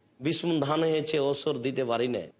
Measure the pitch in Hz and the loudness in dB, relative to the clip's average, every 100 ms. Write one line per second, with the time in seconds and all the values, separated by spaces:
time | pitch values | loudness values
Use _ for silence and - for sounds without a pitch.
0 | _ - 139 165 175 165 143 156 165 156 | _ -6 -4 -2 0 0 2 2 2 2
1 | 151 151 139 143 156 135 127 127 123 113 | 0 0 2 0 -2 -2 -2 -2 0 0
2 | 127 110 80 | 0 -2 -6